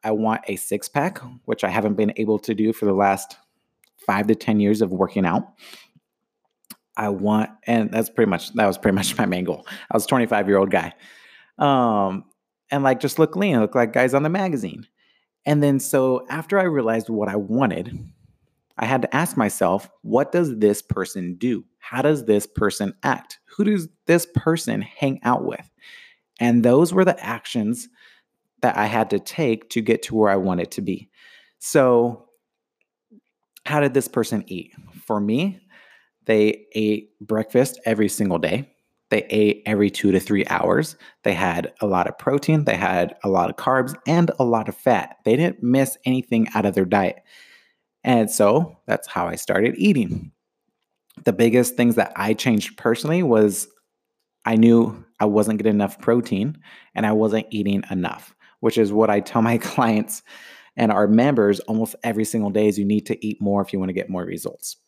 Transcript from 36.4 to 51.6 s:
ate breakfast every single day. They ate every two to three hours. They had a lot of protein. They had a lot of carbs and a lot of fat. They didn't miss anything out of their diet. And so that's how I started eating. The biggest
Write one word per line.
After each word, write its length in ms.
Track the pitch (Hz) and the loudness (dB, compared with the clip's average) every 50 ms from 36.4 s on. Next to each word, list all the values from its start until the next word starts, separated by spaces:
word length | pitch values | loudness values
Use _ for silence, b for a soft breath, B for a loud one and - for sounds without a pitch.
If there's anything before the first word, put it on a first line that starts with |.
| 107 107 107 - - _ - | 4 2 2 -2 -10 _ -6
ate 460 | 110 110 107 107 104 104 _ _ _ | -2 0 0 0 -2 -4 _ _ _
breakfast 600 | 107 104 110 107 107 - - 123 131 135 - - - | -10 -6 -4 -4 -4 0 2 2 2 2 -2 -8 -4
every 240 | 113 110 104 107 98 | -4 0 0 0 0
single 280 | - - 107 98 90 82 | 0 -2 -2 0 0 -2
day. 340 | 82 80 87 120 139 _ _ _ _ _ _ _ _ _ | -2 -2 -2 -4 -6 _ _ _ _ _ _ _ _ _
They 120 | - 107 - - | -2 -2 -2 -2
ate 320 | - 107 107 104 101 - - | 0 2 2 2 2 -2 -4
every 240 | 107 107 101 104 101 | -4 0 0 0 0
two 220 | - - - 101 | 0 0 0 2
to 80 | 95 95 | 2 2
three 260 | - - 104 98 - - | 0 0 -2 -2 -2 -2
hours. 480 | - - - 90 92 127 156 156 - B B B B B _ | -2 -2 0 0 0 0 -2 -4 -8 B B B B B _
They 100 | 107 98 | -4 -2
had 400 | 82 95 90 85 85 85 - - _ | 0 -2 -2 -2 -4 -6 -8 -8 _
a 40 | - | -4
lot 220 | 104 95 90 87 - | -2 0 0 0 -2
of 100 | - - | -6 -4
protein. 460 | - - 135 143 139 - 160 156 147 | -4 -2 -2 0 0 2 0 2 2
They 140 | - 107 87 | 0 -2 0
had 380 | 101 90 92 90 87 87 - - - | 0 -2 0 0 -2 -2 -4 -8 -4
a 60 | 104 | -2
lot 200 | 95 90 87 - | 0 0 0 -2
of 80 | - - | -4 -4
carbs 360 | - - 131 131 127 127 - - _ - | -2 0 0 0 0 -2 -6 -10 _ 0
and 240 | 160 170 170 165 - - | 2 2 2 0 0 0
a 60 | 131 | 0
lot 240 | 120 117 113 107 - | 0 0 0 -2 -4
of 60 | 104 | -12
fat. 420 | - - 131 120 98 - - - _ _ | -2 2 2 2 2 0 -6 -14 _ _
They 100 | - 113 | 2 2
didn't 260 | 131 165 175 - - | 2 2 0 -2 -2
miss 360 | - 120 127 135 135 131 - - _ | -2 0 2 2 2 0 -4 -6 _
anything 420 | 131 127 131 123 _ 120 113 110 110 - | -2 -2 -2 -2 _ 0 0 0 0 0
out 100 | 107 101 | -2 0
of 100 | 104 92 | 0 2
their 100 | 104 95 | 0 0
diet. 360 | 90 101 101 95 - - - b b b b b b b b b b b b b b _ _ _ | 2 2 2 2 0 -4 -6 b b b b b b b b b b b b b b _ _ _
And 280 | 131 127 117 110 104 | 2 2 2 2 0
so 460 | - - 107 101 110 151 175 160 - _ _ - | 2 2 4 4 4 2 0 -2 -8 _ _ -4
that's 200 | 113 - - - | -4 -4 -4 -6
how 200 | - - 90 170 | -6 -4 -4 -4
I 80 | - | -6
started 400 | - - - - 92 104 123 - - | -8 -6 -2 0 0 0 0 0 0
eating. 540 | - 214 190 139 107 85 - 95 87 - _ _ _ _ _ _ _ _ _ _ _ _ _ _ _ _ _ - - | 2 2 2 2 0 -2 -4 -10 -10 -14 _ _ _ _ _ _ _ _ _ _ _ _ _ _ _ _ _ -4 -4
The 80 | - 104 | -2 0
biggest 420 | 92 117 117 113 123 | 2 2 4 4 4